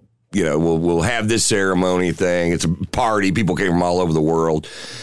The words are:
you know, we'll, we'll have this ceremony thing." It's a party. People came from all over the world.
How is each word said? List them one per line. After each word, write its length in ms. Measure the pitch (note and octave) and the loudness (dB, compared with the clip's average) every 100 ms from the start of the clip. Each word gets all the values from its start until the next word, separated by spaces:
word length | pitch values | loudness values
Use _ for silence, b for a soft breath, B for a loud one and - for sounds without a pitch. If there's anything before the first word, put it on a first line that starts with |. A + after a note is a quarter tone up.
| _ _ _ | _ _ _
you 100 | G2 | -2
know, 140 | D#2+ D2 | 0 2
we'll, 220 | E2 E2 | 2 2
we'll 220 | E2+ E2+ | 2 2
have 240 | F2+ A#2+ G#2+ | 0 0 0
this 180 | A2+ - | 0 2
ceremony 680 | G#2 F#2+ F2+ F#2 F2+ F2+ | 2 2 2 2 2 0
thing." 380 | D#2+ F#2 F2 E2+ | 0 0 0 0
It's 140 | E2+ E2+ | 0 -2
a 40 | D2+ D#2+ | -4 -4
party. 440 | - A#2+ G#2+ G2 | -2 0 0 0
People 240 | G#2+ F#2 E2 | 0 0 0
came 120 | G2 | 0
from 160 | E2+ | 0
all 160 | F2 F2 | 2 0
over 120 | F2+ | 0
the 100 | D#2 | 0
world. 460 | D#2 E2 E2 D#2 - B B B | 2 0 0 -2 -4 B B B